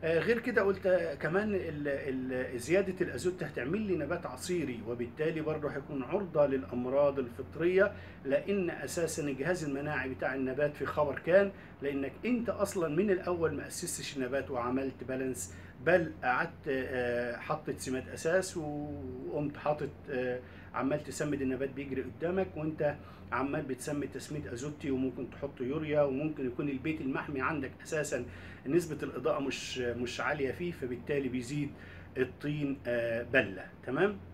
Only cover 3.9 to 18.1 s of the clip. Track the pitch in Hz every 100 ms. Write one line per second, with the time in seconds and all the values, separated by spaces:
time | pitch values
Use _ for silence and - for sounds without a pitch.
3.9 | 175 143 175 - 127 - 180 135 120 104
4.9 | 120 120 - 156 160 151 151 147 139 -
5.9 | 143 131 180 190 151 143 135 131 123 123
6.9 | 135 143 135 123 - 131 147 165 185 202
7.9 | - - - 139 139 - 202 175 151 147
8.9 | - 160 - 147 131 143 180 151 139 147
9.9 | 143 131 131 147 131 131 131 147 147 135
10.9 | - 147 127 - 185 202 - - - 143
11.9 | 139 139 - 220 247 226 - 202 196 165
12.9 | 147 208 180 - 175 160 139 - - 175
13.9 | - - 143 127 131 120 127 120 131 135
14.9 | 127 120 131 131 123 - - - - 127
15.9 | 180 160 - 127 131 170 - - 131 131
16.9 | 127 123 120 120 120 - 151 - 131 -
17.9 | 131 104